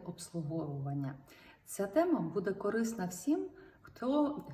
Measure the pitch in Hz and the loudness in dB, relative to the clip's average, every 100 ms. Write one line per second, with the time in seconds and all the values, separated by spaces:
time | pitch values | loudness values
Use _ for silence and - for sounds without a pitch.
0 | - 175 - 170 147 165 143 139 139 143 | -6 -10 -8 -6 -2 -2 -2 -4 -2 -2
1 | 135 - - - - - - - 196 311 | -4 -6 -16 -20 -20 -20 -8 -4 2 4
2 | 349 247 165 180 196 190 202 220 226 226 | 6 4 2 0 0 0 0 2 0 -2
3 | 180 - 285 349 381 - - - - - | -4 -2 2 2 0 -8 -20 -20 -18 -6
4 | 247 294 285 - - | 2 4 4 0 -8